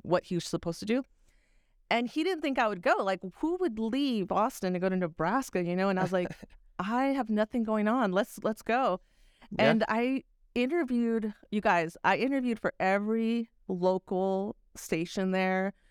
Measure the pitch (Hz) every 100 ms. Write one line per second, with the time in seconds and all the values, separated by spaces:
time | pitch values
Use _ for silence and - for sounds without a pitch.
0 | - 175 - 170 - 160 170 165 202 254
1 | - _ _ _ _ _ _ _ - 226
2 | 240 311 339 330 294 262 220 185 247 339
3 | 196 190 185 - 311 359 349 220 220 262
4 | 285 220 180 185 240 - 185 180 185 185
5 | 170 160 165 254 - 185 175 180 196 185
6 | 185 185 180 - - - - - 190 240
7 | 269 269 220 214 214 247 220 214 208 254
8 | 208 185 240 - - 214 - 240 247 185
9 | _ _ _ _ - 202 220 226 - 220
10 | 247 269 - _ _ 240 254 339 254 240
11 | 233 226 214 - - 208 208 175 165 -
12 | 254 214 262 277 247 220 - - 185 202
13 | 208 226 226 233 226 _ - 185 185 190
14 | - 185 190 190 208 - _ - - 160
15 | 180 - 190 185 185 185 196 - _